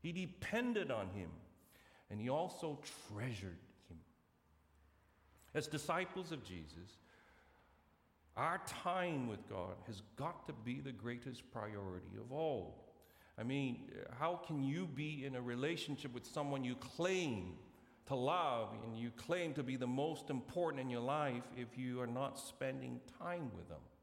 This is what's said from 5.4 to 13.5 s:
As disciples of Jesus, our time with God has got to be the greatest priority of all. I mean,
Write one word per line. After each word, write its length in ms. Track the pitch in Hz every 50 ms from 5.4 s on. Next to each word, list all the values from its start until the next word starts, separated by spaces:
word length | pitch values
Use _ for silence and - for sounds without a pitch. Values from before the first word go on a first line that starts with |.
| - - -
As 140 | 151 147
disciples 640 | 151 - 147 143 - - 175 185 180 - 185 180 160
of 120 | 160 139 101
Jesus, 560 | 90 92 87 78 76 78 82 90 98 - - - - - - - - - - - - - - - - - - - - - _ _ _ _ _ _ - -
our 240 | - 131 160 175 185 -
time 640 | - - - - 175 175 185 180 180 165 139 123
with 220 | 117 107 101 - -
God 260 | 104 98 87 95 95 - 95
has 140 | - 110 95 - - -
got 320 | - 135 165 180 - -
to 60 | - 147
be 260 | 113 110 120 123 139
the 140 | 143 139 123
greatest 580 | 104 107 120 120 120 - 135 123 117 - -
priority 640 | - 120 104 107 107 101 98 95 90 90 87 87 95
of 140 | 107 107 120
all. 540 | 131 151 160 160 143 110 87 80 78 - - - - - - - - - - - -
I 60 | - 110
mean, 480 | 120